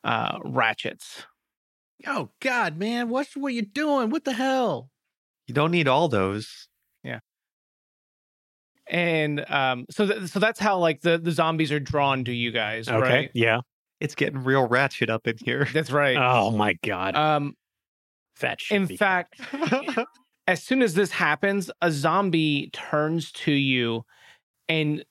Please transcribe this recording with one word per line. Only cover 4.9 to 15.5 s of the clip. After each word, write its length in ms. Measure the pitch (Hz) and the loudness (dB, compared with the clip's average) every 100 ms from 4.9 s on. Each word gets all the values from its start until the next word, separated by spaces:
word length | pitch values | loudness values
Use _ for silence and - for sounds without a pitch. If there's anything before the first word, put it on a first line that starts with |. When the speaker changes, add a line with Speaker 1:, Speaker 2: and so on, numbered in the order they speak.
| _ _ _ _ _ - | _ _ _ _ _ -4
Speaker 3:
You 60 | |
don't 180 | 123 156 | 0 2
need 180 | 170 143 | 4 4
all 200 | 131 165 | 4 4
those. 580 | 107 95 101 107 - - _ _ _ | 2 2 -2 -8 -18 -20 _ _ _
Speaker 1:
Yeah. 140 | 131 117 _ _ _ _ _ _ _ _ _ _ _ _ _ _ _ _ - | -12 -12 _ _ _ _ _ _ _ _ _ _ _ _ _ _ _ _ -4
And, 560 | 170 170 160 151 147 - | -2 2 2 0 -2 -2
um, 340 | 143 131 127 - | 0 2 0 -6
so 160 | 165 202 | -2 0
th-, 240 | 214 180 | 0 -4
so 80 | 196 | 0
that's 180 | 214 226 | 0 2
how, 200 | 208 190 | 0 4
like, 240 | 170 147 | 2 2
the, 160 | 175 170 | 2 2
the 120 | 170 | 0
zombies 400 | 165 160 160 156 | 0 0 2 0
are 80 | 151 | 0
drawn 440 | 135 151 139 135 | 0 0 2 0
to 80 | 123 | -2
you 200 | 120 120 | -2 -2
guys, 360 | 117 107 113 117 | 0 -2 -4 -2
Speaker 4:
Okay, 100 | 113 | 2
Speaker 1:
right? 320 | 127 127 135 | 4 2 2
Speaker 4:
yeah. 260 | 117 113 113 - _ _ _ | 2 2 2 -2 _ _ _
Speaker 3:
It's 140 | 151 | -6
getting 280 | - - 139 | -2 -2 -2
real 240 | 127 135 123 | 0 2 4
ratchet 440 | 123 139 - 113 | 2 2 0 -2
up 160 | 113 - | 0 -2
in 80 | 113 | -4
here. 240 | - | -4